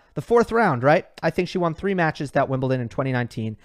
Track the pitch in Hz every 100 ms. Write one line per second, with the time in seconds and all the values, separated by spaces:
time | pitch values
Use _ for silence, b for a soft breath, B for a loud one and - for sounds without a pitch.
0 | b - - 233 226 226 202 123 135 165
1 | - - 165 185 180 185 170 151 196 185
2 | 160 - 143 143 131 131 131 127 117 -
3 | 131 123 120 - 110 107